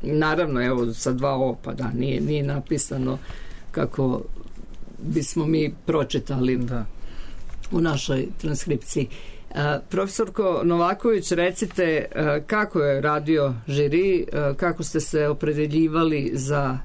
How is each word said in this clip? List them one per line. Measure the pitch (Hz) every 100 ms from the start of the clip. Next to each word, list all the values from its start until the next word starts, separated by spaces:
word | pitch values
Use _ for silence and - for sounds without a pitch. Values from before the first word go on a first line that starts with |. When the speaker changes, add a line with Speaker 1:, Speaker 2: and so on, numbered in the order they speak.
Speaker 1:
naravno, | 131 151 156 156 165 127 123
evo, | 127 117
sa | 113 -
dva | 127 139 135
O, | 131 120
pa | -
da, | 123 127
nije, | 120 131 135
nije | 147 151
napisano | 139 139 131 151 - 135 127 135 - - - - -
kako | - 135 - 135 127 - - - - - - - -
bismo | 151 160 143 - 151
mi | 160 151 - -
pročitali | 160 135 143 - 139 127 127
Speaker 2:
Da. | 123 123 101 - - - - - - - -
Speaker 1:
u | 170
našoj | 165 143 - 135 127 -
transkripciji. | 160 143 - 143 - - 127 - - - - 143
E, | 147 143 -
profesorko | 175 196 - 214 185 196 165
Novaković, | 170 170 170 208 233 214 175
recite, | 175 180 185 202 -
e, | 175 156 - - 151 147 147
kako | 214 208 175
je | 143 135
radio | 147 151 151 160 139 120 110
žiri, | 143 147 156 196 180 -
e, | - 143 135
kako | 180 170
ste | 170 165
se | 147 156 147
opredeljivali | 147 151 147 151 151 160 156 160 151 139
za | - 131 143 139 131